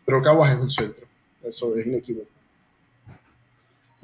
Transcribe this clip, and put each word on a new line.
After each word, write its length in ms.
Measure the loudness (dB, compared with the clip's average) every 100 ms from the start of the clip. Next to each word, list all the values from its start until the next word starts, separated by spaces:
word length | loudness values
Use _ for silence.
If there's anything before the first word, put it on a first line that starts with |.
| -2
Pero 160 | 0
Caguas 300 | 4 6 4
es 60 | 2
un 100 | 0
centro, 360 | -2 -4 -8 -20 _ _ _
eso 300 | -12 -8 -4 -4
es 80 | -4
inequívoco. 400 | -6 -6 -10 -12 _ _ _ _ _ _ _ -20 -20 _ _ _ _ _ _ _ _